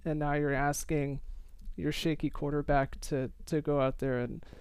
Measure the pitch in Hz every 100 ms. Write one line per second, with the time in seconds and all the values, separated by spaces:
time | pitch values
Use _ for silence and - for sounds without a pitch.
0 | 165 151 147 147 147 135 143 147 - 156
1 | 143 139 - - - - - - 147 147
2 | 165 151 147 - 143 147 143 143 135 -
3 | - 139 131 - - 156 147 143 131 -
4 | 139 123 123 - - -